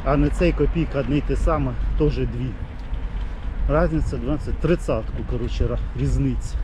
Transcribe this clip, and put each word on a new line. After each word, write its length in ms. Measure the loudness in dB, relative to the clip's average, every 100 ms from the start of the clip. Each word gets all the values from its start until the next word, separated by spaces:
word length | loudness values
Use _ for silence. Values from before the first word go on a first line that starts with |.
а 120 | 2 4
не 120 | 4
цей 240 | 4 2
копійка, 460 | 4 2 2 0 0
одне 180 | 0 0
й 40 |
те 160 | 2 2
саме, 360 | 2 2 0 0 0 2
теж 180 | 2 2
дві. 300 | -2 -2 -4 -6 -8 -8 -6 -6 -4 -6 -6 -6 -6 -2 2
Різниця 480 | 4 4 2 0 -2
двадцять, 420 | -2 -2 -2 -2
тридцятку, 640 | 0 0 0 -2 -2 -6 -4
коротше, 360 | -4 -2 0 0
ра-, 120 | 0 -4 -2
різниця. 560 | 0 2 2 0 -2 -4